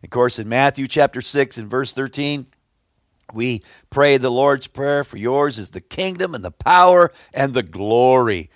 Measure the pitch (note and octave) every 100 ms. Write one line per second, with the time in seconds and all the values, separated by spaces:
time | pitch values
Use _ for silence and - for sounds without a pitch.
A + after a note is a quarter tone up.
0 | - B2 B2 A#2 G#2+ A#2+ C#3 C3+ C3+ -
1 | C#3 - A#2 C#3+ C3+ - G#2+ B2 C3+ -
2 | C3+ B2 C#3+ D3 B2 _ _ _ _ _
3 | _ _ _ A2 A#2+ A#2 - _ _ C3+
4 | C#3+ C3+ B2+ B2 C#3 C#3 - - C#3 C#3+
5 | C#3+ G#2+ A2 C3+ D3 A2+ G2 - _ -
6 | F#3+ F3 F#3 C#3 F#2 - - F3+ F3+ F3+
7 | E3+ _ _ - C#3 B2+ F#2+ F2+ G2+ A#2
8 | B2+ C3 A#2+ G2 D2+